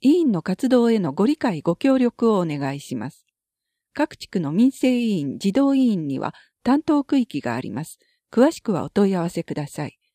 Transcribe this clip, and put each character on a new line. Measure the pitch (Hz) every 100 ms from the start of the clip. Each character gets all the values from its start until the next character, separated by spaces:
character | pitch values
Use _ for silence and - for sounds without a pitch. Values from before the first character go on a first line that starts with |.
委 | 254 339
員 | 320
の | 190
活 | - 185 262
動 | 254 233
へ | 226
の | 170
ご | 143 208
理 | 302
解、 | 262 165
ご | 156
協 | 170 269 262
力 | 247 - 226
を | 214
お | 175
願 | 147 139
い | 143
し | - 131
ま | 117
す。 | - _ _ _ _ _ _ _
各 | - 294
地 | - -
区 | 196
の | 151
民 | 160 247
生 | - 262 247
委 | 233 196
員、 | 143 120
児 | 196
童 | 202 277
委 | 277
員 | 254 202 151
に | 135
は | - - _ _
担 | - 277
当 | 311 294
区 | 269 277
域 | 233 147
が | 120 117
あ |
り | 120
ま | 104
す。 | 156 - _ _ _
詳 | - 269
し | -
く | -
は | 175
お | 143
問 | - 202
い | 190
合 |
わ | 170
せ | -
く | 165
だ | 165 147
さ | - 147
い。 | _ _